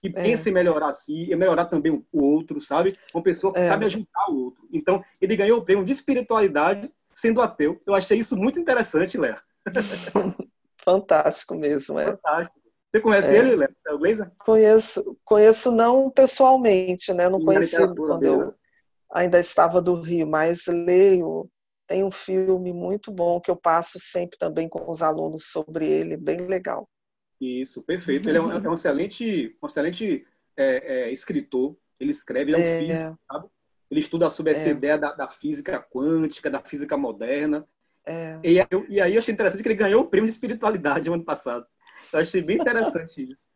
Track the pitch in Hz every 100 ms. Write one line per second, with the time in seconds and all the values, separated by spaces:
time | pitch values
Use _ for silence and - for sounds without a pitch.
0 | 190 190 180 233 220 185 175 156 147 139
1 | - 156 175 170 185 165 170 165 151 147
2 | - 156 139 156 160 147 - 143 185 190
3 | - 170 185 170 190 180 175 196 214 190
4 | 208 - 392 139 - - _ 160 - 185
5 | - _ 190 208 202 233 180 202 185 269
6 | - 262 240 220 196 147 160 202 226 _
7 | _ - 226 226 233 - 151 170 - 196
8 | 185 214 226 208 214 349 339 254 226 156
9 | 180 233 135 107 _ _ - 180 208 180
10 | - 202 185 - - _ _ _ - 190
11 | 196 156 151 151 - 165 151 147 139 151
12 | 151 - 160 156 175 _ _ _ _ 220
13 | 220 202 147 202 254 208 135 _ - 147
14 | 165 220 190 _ - 220 214 220 220 -
15 | - - - 214 214 220 254 226 233 254
16 | 269 262 262 - 262 262 240 185 185 180
17 | - 180 180 190 160 190 170 170 180 175
18 | 156 - 139 156 139 - _ _ _ _
19 | _ 170 175 180 175 - 165 180 175 175
20 | 165 170 156 156 160 170 - 175 170 180
21 | 196 185 165 165 185 _ _ _ _ 185
22 | 196 185 - 190 190 185 180 175 180 202
23 | - 190 170 175 175 175 170 165 170 180
24 | - 180 175 - 170 156 165 165 160 160
25 | 160 156 160 156 - 160 156 160 156 156
26 | 165 160 151 170 180 190 190 - - _
27 | _ _ _ _ 131 127 131 - - 175
28 | 175 139 185 165 165 - 196 165 170 143
29 | 196 - 233 185 113 _ 147 - 151 175
30 | 220 139 _ _ _ - 135 127 - 131
31 | 120 131 - 143 139 127 135 - _ _
32 | 139 143 - 127 143 160 170 165 160 165
33 | 160 160 _ 151 170 _ _ _ _ 147
34 | 147 165 165 - 156 151 156 147 139 151
35 | 147 147 135 - 151 143 147 143 - 127
36 | 143 160 156 - 147 135 - 143 147 147
37 | 127 101 113 143 151 151 151 _ _ _
38 | - 165 160 160 165 180 - 185 - 202
39 | 180 214 226 214 202 190 220 208 208 214
40 | 320 196 220 226 233 233 214 208 147 143
41 | 156 170 165 143 135 120 - _ _ -
42 | - 160 160 185 160 220 277 240 220 170
43 | 165 - 127 269 _